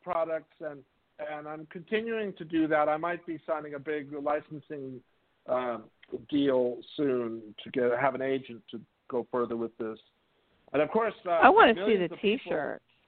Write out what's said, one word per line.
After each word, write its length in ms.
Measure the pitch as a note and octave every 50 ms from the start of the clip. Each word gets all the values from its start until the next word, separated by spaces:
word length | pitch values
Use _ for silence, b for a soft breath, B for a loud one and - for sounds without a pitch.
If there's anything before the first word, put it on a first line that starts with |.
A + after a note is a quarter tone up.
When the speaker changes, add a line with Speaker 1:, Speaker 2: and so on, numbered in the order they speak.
Speaker 1:
products. 560 | - F3+ F3 E3 E3 E3 D#3+ D#3+ D3+ _ _ -
And, 220 | E3 D3+ D3 C#3 C3 _ _ _ _ _ _ -
and 280 | D3+ D3+ D3+ D3+ D3 D3+
I'm 180 | D#3 D#3 D#3+
continuing 640 | D#3 - F#3 E3 - A3 G#3+ A3+ A#3 A3+ A3 G#3+ G3 F#3
to 100 | - F3
do 220 | D#3 E3+ D#3+ D#3+ D3+
that. 200 | D#3 D3+ D3+ D3+
I 80 | D3+
might 280 | D#3 E3 F3 F3 E3+ -
be 120 | F3 D#3+ D3+ -
signing 280 | - D#3+ D3+ D3+ D3 D3
a 40 | C#3
big 340 | C3+ D#3+ D3+ D3+ C#3 C#3
licensing 880 | D3 C#3+ C#3+ D3 D3 D3+ C#3+ - D#3 C#3+ - - D#3 C#3+ C3+ C3 B2+ B2 _ _ _ _ _ _ _ _ _ -
um, 360 | B2+ B2+ B2 B2 A#2 A2 G#2+ - _ _ - - - - A#2 -
deal 480 | D3 C#3+ C#3+ C#3 C3 B2+ B2 B2 A#2+ - - - -
soon 440 | - D3 C#3 B2+ B2 A#2+ A#2 A2+ A2+ A2 G#2+ G#2 - -
to 60 | -
get, 200 | - C3+ B2 A#2+ A#2+ B2
have 140 | C3+ C3+ B2+
an 80 | B2+
agent 400 | C3 C3+ C3+ C3+ C3 - A#2 A2 _ -
to 100 | - A2 - _ _ _ _ -
go 180 | C3 A#2+ A2+ -
further 260 | - B2 A#2+ A2+ A#2
with 200 | A2+ A2+ A2+ - -
this. 200 | A#2 A2 A2 - _ _ _ _ _ _ _ _ _ _ _ _ _ -
And 80 | - C#3+
of 80 | D3+ -
course, 240 | - A3 A3+ G#3+ - - -
uh, 40 | F3+
Speaker 2:
I 180 | E3+ E3 F#4 B3+
wanna 260 | F#4+ A4+ G#4 C4 A3
see 60 | F3+
Speaker 1:
millions 280 | G3 A3 A3 F#3+ F3 D#3+
Speaker 2:
the 40 | E3+
Speaker 1:
of 60 | -
people 180 | - G3+ A3 C#4 - -
Speaker 2:
T-shirt. 320 | F3 D#3 C#3+ A#2+ - - _ _ _ _ _